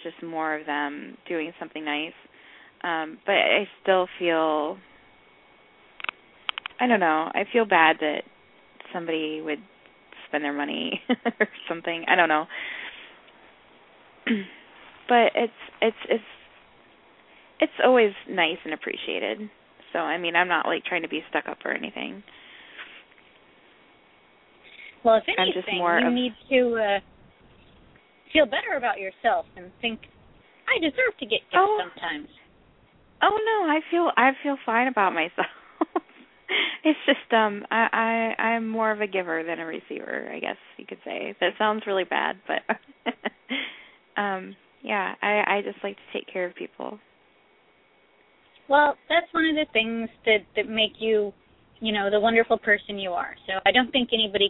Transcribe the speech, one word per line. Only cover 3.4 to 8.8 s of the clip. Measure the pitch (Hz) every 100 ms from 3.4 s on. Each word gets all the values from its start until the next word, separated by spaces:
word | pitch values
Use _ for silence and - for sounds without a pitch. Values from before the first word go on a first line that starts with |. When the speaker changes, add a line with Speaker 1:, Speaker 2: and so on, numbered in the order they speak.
| - 127 196 -
Speaker 1:
still | - 185 180 -
feel, | 175 160 160 156 151 190 - - _ _ _ _ _ _ _ _ _ - - - _ _ - - - -
I | 247
don't | 214
know, | 170 156 160
I | - 202
feel | 240 214
bad | 180 160 160
that | 156 147 - - _ _ _ -